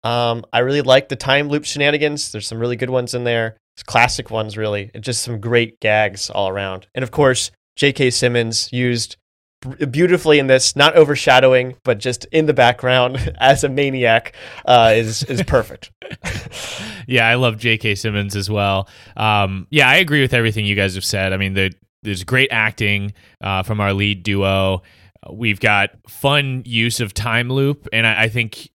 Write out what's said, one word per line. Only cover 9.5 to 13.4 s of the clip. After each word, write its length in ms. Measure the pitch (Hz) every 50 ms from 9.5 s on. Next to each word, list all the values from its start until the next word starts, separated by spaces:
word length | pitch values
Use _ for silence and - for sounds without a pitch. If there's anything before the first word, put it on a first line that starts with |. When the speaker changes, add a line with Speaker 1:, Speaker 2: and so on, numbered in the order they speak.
| _ _
Speaker 1:
b-, 240 | - 127 135 - 151
beautifully 540 | 131 120 147 180 175 180 175 - 156 151 147
in 80 | 135
this, 300 | 135 131 131 - - -
not 180 | - 143 156 156
overshadowing, 800 | 170 156 147 147 - - 143 127 127 131 131 131 127 123 127 127 _ _
but 140 | 131 117
just 280 | 104 - 127 123 - - -
in 140 | - 160 156
the 80 | 151 139
background 840 | 131 123 120 120 - - 127 127 127 123 127 131 135 - - -
<laughs> 40 |
as 260 | -